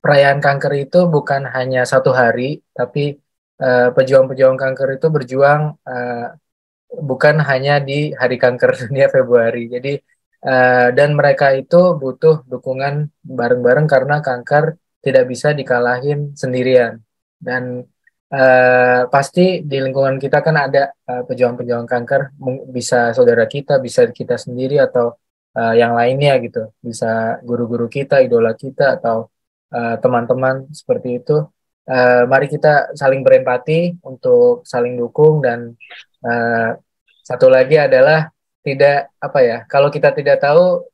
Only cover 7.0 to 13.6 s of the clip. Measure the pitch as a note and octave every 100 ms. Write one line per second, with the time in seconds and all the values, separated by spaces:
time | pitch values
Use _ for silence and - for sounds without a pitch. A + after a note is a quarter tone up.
7 | C#3+ C3 D3+ D3+ C#3 C3 C#3 C#3+ C#3 C#3+
8 | D3+ - B2 B2 B2 B2 B2 - A#2+ C3+
9 | C3+ C3+ A#2+ A#2+ A#2 A#2+ A#2 B2 C3+ C#3+
10 | _ _ _ _ C3 B2+ B2+ B2 B2 C3
11 | D3 D3 C#3+ C#3 C#3 C3+ C3 E3+ F3+ D#3+
12 | C3+ B2+ D#3+ D#3 B2+ B2+ C3+ C3 C#3 D3
13 | D3 _ C3+ B2+ A#2+ B2